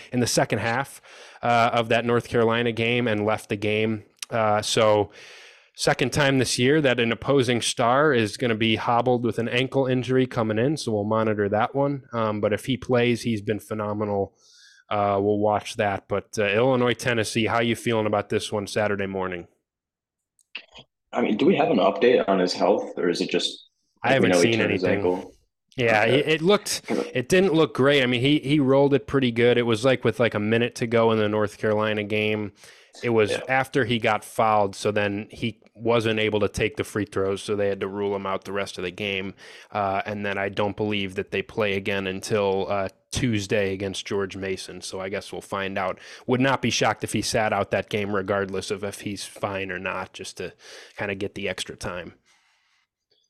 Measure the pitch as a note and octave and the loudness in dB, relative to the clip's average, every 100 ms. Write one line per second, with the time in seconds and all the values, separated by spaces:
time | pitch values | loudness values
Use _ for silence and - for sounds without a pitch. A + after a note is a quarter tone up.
0 | - B2 A#2 - C#3 A#2 A#2 A#2+ C#3 - | -6 -2 0 0 0 0 -2 -2 -4 -12
1 | - - - - A2+ A#2+ A#2 A#2 A2+ A#2 | -20 -20 -20 -6 2 4 4 2 2 2
2 | A#2+ A#2+ - A#2+ A#2 A2+ A#2+ A2+ A2+ A#2+ | 2 0 2 2 4 2 0 0 0 0
3 | A#2+ G#2 G#2 G#2+ - G#2+ G#2 G#2+ A2 A2 | 0 0 0 -2 -2 -4 -2 0 0 -2
4 | - _ - A#2 A2 G#2+ G#2+ - A2 G#2+ | -8 _ -6 -2 0 0 0 2 4 4
5 | G2+ - - - - - _ - - D3 | 2 -6 -20 -20 -20 -20 _ -4 -2 0
6 | C3 D3+ C#3 C3+ A#2+ - B2 D#3 C#3 B2 | 0 2 2 2 2 2 2 4 2 2
7 | A#2 A2+ - C#3 B2 A#2+ - - A#2 C3 | 0 -2 2 2 2 0 -2 0 2 4
8 | D#3 B2 G#2+ - B2 A2 A2+ A2 - A#2+ | 4 2 0 -2 -2 0 2 0 2 0
9 | A#2+ B2 A#2+ G#2+ A2+ A#2+ C3 C#3 B2+ B2+ | 2 0 0 -2 -2 -2 0 0 0 0
10 | A#2 C3 B2+ B2+ A2 G#2+ B2+ D#3 - G#2+ | 0 0 0 0 -2 0 0 -2 -2 -2
11 | G#2 A2 A2 G#2 G2+ G#2 A#2+ C#3 C#3 C#3 | 0 0 2 0 0 0 0 0 -2 -4
12 | - A#2 A2 G#2+ G#2 G#2 - A#2+ - B2 | -6 -4 -2 0 0 0 -2 -6 0 2
13 | A#2+ A#2 B2 A2 G#2 G#2 - G#2+ G#2 G#2 | 2 0 -2 -4 -4 -6 -6 -8 -6 -4
14 | G#2+ G2+ G2 _ _ _ - _ - G#2 | -2 -2 -4 _ _ _ -20 _ -6 0
15 | G2+ G2 G2+ G#2 G#2 G#2 - - G#2 G2 | 2 2 2 2 2 0 -2 -2 -2 -2
16 | - G2+ - - G2+ G#2 B2+ B2+ B2 A#2 | -4 -6 -4 -2 0 2 2 2 2 0
17 | C3 A#2 G#2+ A#2 G#2+ A#2 A#2 A2+ - A2+ | 0 0 0 0 0 2 0 0 0 0
18 | G#2+ G#2 G2+ A2 - G#2+ G2 A2+ G#2 G2+ | 0 0 0 -4 -2 -6 -4 -2 0 -2
19 | G2 F#2+ F#2 F2+ F2 _ _ _ _ _ | -4 -4 -4 -6 -12 _ _ _ _ _
20 | _ _ _ _ _ - - - - _ | _ _ _ _ _ -20 -20 -20 -20 _
21 | _ - - - C#3+ D3 D#3+ F#2+ F#2 - | _ -4 -2 2 2 2 2 2 2 2
22 | A#2+ - - F#2+ F2+ - F#2 A#3 - - | 4 4 2 0 0 2 2 2 -2 -2
23 | F2 E2+ F2+ F2 - - - _ _ _ | -2 0 -2 -2 -2 -6 -18 _ _ _
24 | A#2 C3+ A#2 G#2+ A#2 A2+ G#2 G2 F#2 G2+ | 0 2 4 4 4 4 2 2 2 2
25 | F2+ F2+ - - _ _ _ - A#2 A2 | 0 -2 -6 -18 _ _ _ -2 2 4
26 | A2+ C3 D3 D#3 E3 D3 - - - A#2+ | 4 2 2 2 4 2 0 -8 -4 -4
27 | - - B2 F#3 F#3+ D#3+ D3+ D3+ C3 C#3+ | -2 -4 2 4 4 4 2 4 4 4
28 | B2 B2 C3 D3+ C3 D3+ C3 C3+ C#3 C#3 | 4 2 2 2 2 2 4 4 4 2
29 | - C#3 B2+ A#2 A#2+ A#2+ A#2+ A2 C3 B2+ | 0 0 2 4 4 4 2 2 2 2
30 | B2 - A#2 G#2+ G#2 A2+ A#2+ - A#2+ A#2 | 0 2 0 0 0 2 0 -2 0 2
31 | A2+ A2 G#2 G#2+ G#2 - A2+ G#2+ G#2+ G#2+ | 4 4 2 0 -2 -2 -2 0 0 -2
32 | G#2 G#2+ G#2+ G#2+ G#2 - - - _ - | -2 -2 0 -2 -6 -12 -20 -20 _ -8
33 | A#2+ A2+ G#2 - - C3 B2+ C#3+ A2+ A#2+ | 0 2 2 0 -2 -2 0 0 0 0
34 | A2 G#2+ - - A2+ G#2+ G2+ F#2+ G#2+ G#2 | 0 0 -2 0 2 4 2 -2 -2 0
35 | G#2 G2+ A2 - A#2+ - _ - A2+ A#2 | -2 -2 -8 -8 -8 -8 _ -6 0 0
36 | A2 A2 G#2+ G#2 G2+ - A2 - G2+ A2 | 2 0 0 0 -2 0 -2 -2 -6 -4
37 | G2+ - F#2+ G2 - G2+ G2+ G2 G2 G2+ | -4 -2 -2 -2 -4 -2 -2 -2 -6 -4
38 | G2+ G2+ G2 F#2+ - G2 G2 - F2+ F2+ | -4 -4 -4 -6 -6 -6 -6 -6 -8 -6
39 | G#2 G2 G2 - - - - G#2+ G2 G2 | -4 -4 -6 -10 -18 -20 -10 -4 -2 -2
40 | G#2 G#2 G2+ G2 G2 G2 G#2 F#2+ G#2+ G#2 | -4 -6 -4 -4 -4 -2 -2 -2 -2 -2
41 | G2 F#2+ F#2+ G2 F#2+ - G#2+ G2 G2+ G2 | -4 -6 -6 -6 -6 -2 -2 -2 -2 -4
42 | F#2+ F#2+ - A2 G2+ G2 F#2+ G2+ F#2+ - | -4 -6 -2 0 0 0 -2 -4 -4 -8
43 | _ - B2+ A2 G2 A2 G2 F#2+ G2+ F#2 | _ -4 -2 -2 0 0 0 -2 -6 -8
44 | - G2+ G2 F#2+ F#2+ F#2 - F2+ - F#2+ | -6 -4 -4 -6 -8 -8 -10 -14 -12 -10
45 | F#2+ G2 - F2 - G2+ G2 G2 F#2 F2+ | -8 -8 -8 -12 -8 -6 -4 -4 -4 -6
46 | - - - B2 C3+ B2+ A#2+ - B2 G#2+ | -12 -12 -2 2 2 2 0 0 0 0
47 | - A2 G2 B2 G#2+ G2+ G2+ G#2 F#2+ G#2+ | -4 -4 -2 -2 0 0 0 -2 -2 -4
48 | G2+ G2+ F#2+ G2+ G2 F#2+ F#2+ G2 G2+ - | -2 -2 0 -2 -2 -4 -6 -6 -8 -8
49 | A2 G2 - - G#2 G2 F#2+ F2+ F#2+ F#2 | -10 -10 -12 -8 -6 -6 -6 -6 -6 -6
50 | F#2 - F#2 - F2+ - - - - - | -8 -12 -14 -10 -12 -12 -20 -20 -18 -8
51 | G#2 G2 G2 - G2 F#2 - - G#2+ F2+ | -6 -6 -8 -6 -6 -6 -10 -10 -10 -10
52 | E2+ - _ _ _ _ _ _ _ _ | -12 -18 _ _ _ _ _ _ _ _
53 | _ _ _ | _ _ _